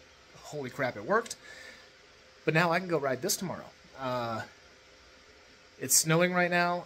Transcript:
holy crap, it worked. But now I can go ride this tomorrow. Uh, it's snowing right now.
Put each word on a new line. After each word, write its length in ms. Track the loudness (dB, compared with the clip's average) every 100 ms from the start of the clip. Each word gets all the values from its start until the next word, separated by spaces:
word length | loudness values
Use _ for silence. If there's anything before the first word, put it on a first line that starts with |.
| -18 -20 -20 -20
holy 340 | -12 -8 -8
crap, 260 | -2 -2 -2
it 80 |
worked. 320 | 0 0 0 -8 -14 -18 -18 -20 -20 -20 -20 -20 -20 -6 0
But 80 |
now 180 | 2 4
I 60 | 2
can 100 | 0
go 80 | 0
ride 240 | 0 -2
this 160 | -2 -2
tomorrow. 300 | -4 -6 -10 -18 -20 -8
Uh, 440 | -4 -2 -2 -4 -8 -14 -20 -20 -20 -20 -20 -20 -20 -20 -20 -20 -20 -10
it's 160 | 2 2
snowing 360 | 4 4 4
right 180 | 4 2
now. 340 | 4 2 0